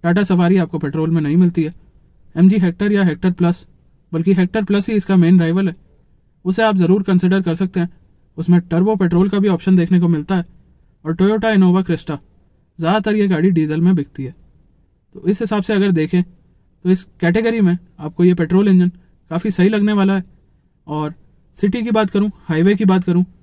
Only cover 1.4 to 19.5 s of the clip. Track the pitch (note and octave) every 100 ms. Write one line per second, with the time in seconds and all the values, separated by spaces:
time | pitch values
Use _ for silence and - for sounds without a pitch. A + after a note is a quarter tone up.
1.4 | F3+ F3 D#3 - - _ _ _ _ D#3+
2.4 | F#3 G#3 F3+ E3+ G3+ G3+ F#3 D#3 F#3 F3+
3.4 | E3+ F3+ - _ _ _ _ D#3+ E3 F#3
4.4 | F#3 A3 G3+ G3+ F#3+ G#3+ - F#3+ E3+ F#3
5.4 | E3 F3 G3 - _ _ _ _ _ _
6.4 | F3+ F#3+ A3 G3 E3+ G3 F#3+ F3+ F#3 F#3+
7.4 | F3 E3 F#3 F#3 F3 - _ _ _ -
8.4 | E3 F3 F3 E3+ G3 G#3+ F#3 E3+ F#3+ G3+
9.4 | G3+ F#3+ - F#3 E3+ F3+ F3 E3 D3 F#3+
10.4 | E3+ - _ _ _ _ D#3 E3 F#3+ A3
11.4 | A3 G#3 F#3 F3+ F#3+ E3 - D3 _ _
12.4 | _ _ _ - E3 G#3+ G#3 G#3+ G3+ E3+
13.4 | F3+ E3+ D#3 D#3 F3 F#3 C#3+ - C3 -
14.4 | - _ _ _ _ _ _ - F3 G3
15.4 | A3 G#3+ F#3+ G#3 G3 E3+ D#3 F3+ F3+ _
16.4 | _ _ _ _ F3+ F#3 - _ E3+ F3+
17.4 | A3+ A3+ F#3+ F3 - _ D3+ - F3 F3
18.4 | E3 F3+ G#3 F#3 F3+ - _ _ _ E3
19.4 | G#3+